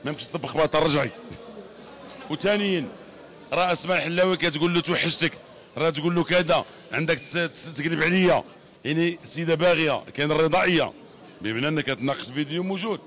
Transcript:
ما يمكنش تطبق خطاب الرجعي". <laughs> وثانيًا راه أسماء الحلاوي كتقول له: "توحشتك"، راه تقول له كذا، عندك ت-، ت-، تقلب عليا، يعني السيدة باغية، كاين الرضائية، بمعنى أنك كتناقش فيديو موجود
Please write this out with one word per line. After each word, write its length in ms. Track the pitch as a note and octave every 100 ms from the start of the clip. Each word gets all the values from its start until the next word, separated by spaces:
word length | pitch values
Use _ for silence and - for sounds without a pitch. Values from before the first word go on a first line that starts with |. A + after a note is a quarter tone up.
ما 60 | C#3
يمكنش 160 | D3+ -
تطبق 220 | E3+ D3
خطاب 340 | D#3+ D#3 D#3
الرجعي". 280 | D#3 C#3+ C3 - - - - - -
<laughs> 600 | - - - - - -
وثانيًا 580 | D#3 F#3+ G#3 G3+ F3+ C3 - - - - - -
راه 200 | D#3 F3+
أسماء 260 | E3+ D#3+ F3
الحلاوي 380 | D3+ E3+ F#3 F3+
كتقول 380 | E3+ D3 E3+
له: 60 | E3+
"توحشتك"، 520 | E3 E3+ E3+ - E3 - - - - B2
راه 140 | D#3+
تقول 240 | D3+ E3
له 100 | F3
كذا، 400 | E3 F3+ E3+ D#3+ - - -
عندك 260 | A#2 D#3+ D3+
ت-، 200 | - F3
ت-، 300 | E3 - E3 C#3
تقلب 260 | D#3 D#3+
عليا، 420 | D#3+ F3+ F3+ D3 - - - -
يعني 340 | C3 D#3 E3+ E3+
السيدة 320 | - D3+ E3
باغية، 500 | D#3+ F3+ E3 D#3 A#2+ -
كاين 180 | - D3
الرضائية، 600 | D#3 D#3+ F3 F#3 E3+ A#2+ - - - - -
بمعنى 280 | G#2 A2+ C#3+
أنك 160 | D#3
كتناقش 460 | C#3 B2+ C3 C3 -
فيديو 320 | C3 C#3+ E3
موجود 380 | F#3 F#3+ A3 F3